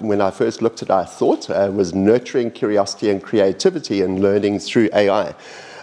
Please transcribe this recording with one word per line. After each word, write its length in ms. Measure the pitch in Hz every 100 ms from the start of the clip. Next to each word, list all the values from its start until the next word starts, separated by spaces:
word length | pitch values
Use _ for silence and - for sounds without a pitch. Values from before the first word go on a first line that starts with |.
when 200 | 110 101
I 100 | 98
first 300 | - 117 -
looked 220 | 113 -
at 80 | 107
it, 20 |
I 120 | 95
thought, 440 | 87 - - - -
uh, 220 | - 101
was 200 | 101 90
nurturing 560 | 95 98 123 123 135 117
curiosity 580 | - 113 101 98 - 110
and 140 | 98
creativity 800 | - 110 95 92 190 175 - 101
and 180 | 92 95
learning 380 | 98 101 101 101
through 320 | - 123 107
A 160 | 101 101
I. 260 | 101 87 - - - - -